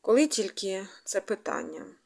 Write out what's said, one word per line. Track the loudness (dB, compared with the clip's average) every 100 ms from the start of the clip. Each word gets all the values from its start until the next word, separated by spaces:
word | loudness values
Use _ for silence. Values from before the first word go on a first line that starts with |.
Коли | 6 6 6
тільки | 2 -4 -4 -6 -6 -8 -16
це | -6 -6
питання. | -2 -6 -4 -6 -6 -12 -16 -20